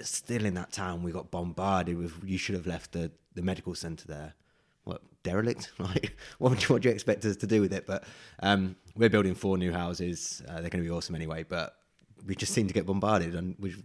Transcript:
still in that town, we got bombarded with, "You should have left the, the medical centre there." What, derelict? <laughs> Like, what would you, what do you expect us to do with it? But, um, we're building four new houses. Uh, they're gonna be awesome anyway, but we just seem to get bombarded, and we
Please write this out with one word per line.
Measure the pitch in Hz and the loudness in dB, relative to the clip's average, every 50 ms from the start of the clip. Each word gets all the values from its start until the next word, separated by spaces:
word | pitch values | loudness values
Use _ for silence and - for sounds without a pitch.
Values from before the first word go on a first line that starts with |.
still | - - - - - - 120 113 107 | -8 -6 -6 -6 -4 -4 -2 0 0
in | 101 90 | 0 -2
that | 90 87 - | -2 -6 -8
town, | - 101 95 92 87 85 87 | -6 -6 -4 -4 -4 -2 -4
we | 85 | -4
got | 82 90 - - | -4 -6 -8 -6
bombarded | - 90 87 87 80 92 95 98 98 92 85 90 87 | -6 -4 -4 -4 -2 0 2 2 4 2 2 0 -2
with, | 85 85 85 80 85 98 | -4 -4 -6 -8 -8 -6
"You | 95 92 | -4 -4
should | 90 - - 98 | -2 -2 -2 -4
have | 87 78 | -4 -4
left | 87 82 78 - - - | -4 -6 -6 -8 -6 -4
the, | 85 82 78 - _ _ _ - | -4 -4 -4 -6 _ _ _ -8
the | 90 87 | -4 -2
medical | 92 95 - - 92 85 | -2 -2 -2 -6 -8 -8
centre | - - 82 82 - - | -6 -6 -8 -8 -10 -10
there." | 82 78 73 76 76 - _ _ _ _ _ _ _ _ _ - | -12 -12 -10 -12 -14 -16 _ _ _ _ _ _ _ _ _ -10
What, | - 87 - - - _ _ - | -10 -10 -10 -12 -20 _ _ -4
derelict? | 92 90 101 110 120 120 - - - - | -2 0 2 2 0 -2 -4 -6 -14 -8
<laughs> | - | -6
Like, | 95 95 92 - - - - - - - - - | -4 -2 -2 -2 -2 -4 -8 -10 -18 -14 -4 2
what | 127 127 | 4 4
would | 127 - - | 4 4 4
you, | - 131 | 4 4
what | 117 | 6
do | - 123 | 6 4
you | 110 | 2
expect | 107 - 120 104 101 - | 2 2 0 0 2 2
us | 107 98 | 0 0
to | - - | 0 2
do | 101 110 107 | 4 6 6
with | 101 90 95 | 6 4 2
it? | 92 - | -2 -4
But, | - 95 - - - - - - - - - | -4 -4 -4 -6 -10 -20 -20 -20 -18 -8 0
um, | - 98 101 98 95 92 92 _ - - - | 4 4 6 6 4 0 -2 _ -16 -8 2
we're | 110 117 110 | 6 6 6
building | 101 104 98 92 87 | 8 6 4 4 2
four | - - 98 95 | 2 2 2 2
new | 92 90 90 | 4 2 0
houses. | 85 90 87 87 87 - 87 90 85 - - - - - - | 0 0 -2 -2 -4 -4 -4 -4 -4 -4 -6 -8 -10 -10 -10
Uh, | 62 82 82 | -10 -8 -6
they're | 85 85 | -6 -2
gonna | 95 90 85 | -2 -2 0
be | 82 | 0
awesome | 85 85 - - 85 | -2 -2 -4 -4 -6
anyway, | 80 80 78 80 80 80 | -6 -4 -4 -6 -6 -6
but | - 90 82 78 - - _ _ _ _ _ _ _ - - - | -6 -4 -4 -4 -6 -10 _ _ _ _ _ _ _ -20 -14 -8
we | 92 95 | -6 -4
just | - 107 - - | -2 -2 0 2
seem | 123 107 | 2 2
to | 92 85 | 2 2
get | 104 82 | 0 2
bombarded, | 95 95 98 92 107 107 95 85 82 87 | 2 0 2 4 4 4 4 4 2 -2
and | 85 90 92 90 - | -2 -4 -4 -6 -6
we | 98 92 87 104 | -8 -8 -8 -8